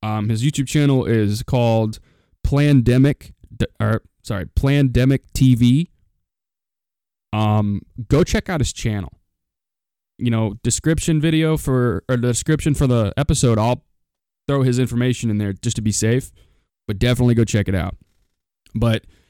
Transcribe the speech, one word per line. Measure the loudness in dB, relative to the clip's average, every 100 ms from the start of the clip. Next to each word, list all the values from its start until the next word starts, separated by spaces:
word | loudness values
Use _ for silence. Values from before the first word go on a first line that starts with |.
Um, | -8 -4 -2
his | -2
YouTube | -2 -2 -2
channel | 0 2 2 0
is | 0 0 -2
called | -2 -2 0 0 -2 -6 _ _ _ _ -2
Plandemic, | 2 4 4 4 4 4 2 -10 -20 -16 -8
D-, | -8 -4
or, | -4 -4 _ _
sorry, | -10 -8 -4
Plandemic | -2 2 2 2 2 2 0 _
T | 2 4 4
V. | 4 2 -2 _ _ _ _ _ _ _ _ _ _ _ _ _ -8
Um, | -2 0 2 0 -4 -8 -12 0
go | 2
check | 2 -2 -4
out | -4
his | -4
channel. | -4 -6 -6 -8 _ _ _ _ _ _ _ _ _ _ -6
You | -2
know, | -2 -2 -4
description | -4 -2 -2 -2 0 0
video | 0 0 0 -2
for, | -2 0 0 -2 -2
or | -2
the | 0
description | -2 -2 0 0 0
for | 2
the | 2 0 -2
episode, | -2 2 2 2
I'll | 0 -2 _ _ _ _ _ _ -6
throw | -2
his | 0 0
information | 0 0 -2 -2 -2
in | -2
there | -4
just | -6 -6 -4
to |
be | -2
safe, | 0 0 0 -4 _ _ _ _ _ -10
but | -2
definitely | 0 2 2
go | 4
check | 2 0 -2
it |
out. | -2 -4 -10 _ _ _ _ _ _ _ -2
But | 0 0 -4 _ _